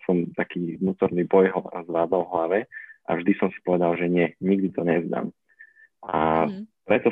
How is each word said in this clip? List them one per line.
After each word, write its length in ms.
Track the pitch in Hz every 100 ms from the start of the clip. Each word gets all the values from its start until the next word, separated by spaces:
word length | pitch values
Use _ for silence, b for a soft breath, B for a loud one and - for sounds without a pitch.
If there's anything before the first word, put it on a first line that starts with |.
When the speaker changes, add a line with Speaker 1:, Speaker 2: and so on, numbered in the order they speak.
| -
Speaker 1:
som 200 | 90 82 -
taký 400 | 87 90 85 80
vnútorný 480 | 95 95 95 87 85
boj 240 | 95 95
ho-, 160 | 92 - 90 85
zvládal 340 | 82 85 92
v 80 | 85
hlave 260 | 90 82 98 123 B B B -
a 100 | 82
vždy 140 | 87 98
som 100 | 95
si 80 | - -
povedal, 300 | 90 87 85
že 80 | 87
nie, 240 | 87 82 -
nikdy 320 | 92 98 95
to 140 | - 85
nevzdám. 480 | 85 82 - - - _ b b b b _ -
A 400 | - 78 80 80
Speaker 2:
Mhm. 200 | 190 220 _ -
Speaker 1:
preto 240 | 104 117